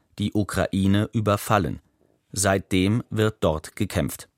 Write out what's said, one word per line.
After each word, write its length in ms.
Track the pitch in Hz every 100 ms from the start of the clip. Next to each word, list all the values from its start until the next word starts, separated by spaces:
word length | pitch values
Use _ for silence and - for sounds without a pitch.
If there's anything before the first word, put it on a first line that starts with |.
| _ -
die 140 | 104
Ukraine 760 | 104 101 - - 98 95 98 107
überfallen. 680 | 117 104 104 - 107 78 - _ _ _ _ _ -
Seitdem 640 | 98 98 - 95 92 113 -
wird 280 | 107 107 -
dort 380 | 92 78 - -
gekämpft. 500 | - 92 71 - -